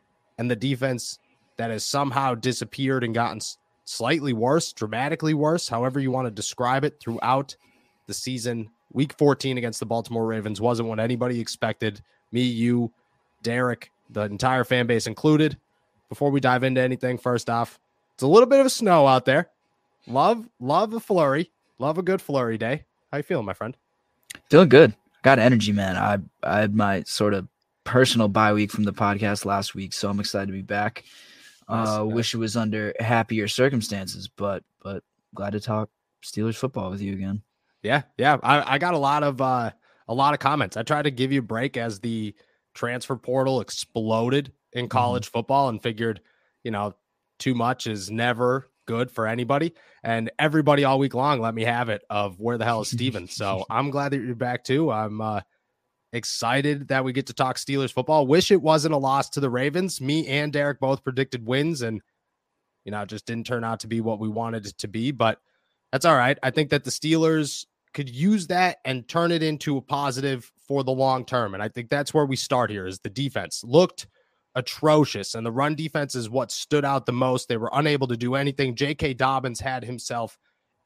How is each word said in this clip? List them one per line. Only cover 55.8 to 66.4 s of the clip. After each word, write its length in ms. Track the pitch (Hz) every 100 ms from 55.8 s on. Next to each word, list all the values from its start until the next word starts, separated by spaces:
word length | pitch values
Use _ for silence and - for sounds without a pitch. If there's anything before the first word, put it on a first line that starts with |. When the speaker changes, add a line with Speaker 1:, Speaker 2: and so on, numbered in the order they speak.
| _ _ _
Speaker 1:
excited 760 | 117 - - 117 131 143 143 135
that 140 | 135
we 120 | 131
get 140 | 127 135
to 40 |
talk 240 | - 131 123
Steelers 380 | - 139 135
football. 320 | - 123 156 131
Wish 240 | 160 -
it 100 | 190
wasn't 320 | 156 156 156
a 60 | 147
loss 320 | 135 139 131
to 100 | 147
the 80 | 135
Ravens. 540 | 123 139 160 185 -
Me 240 | 131 156 143
and 260 | 139 147
Derek 280 | 143 143 139
both 220 | 135 135
predicted 440 | - 127 135 123 113
wins, 340 | 131 151 151
and, 220 | 117 110 _ _ _ _ _ _ _ _
you 80 | -
know, 80 | 104
it 80 | 98
just 160 | 107
didn't 220 | - 117 113
turn 180 | 123
out 160 | 113 113
to 60 | 113
be 160 | 113
what 160 | 110 107
we 100 | 110
wanted 380 | 107 113 113 101
it 100 | -
to 100 | 104
be, 260 | 104 123
but 280 | 123 117 107 _ _ _ _ -
that's 120 | 135
all 100 | 170
right. 240 | 143 123 139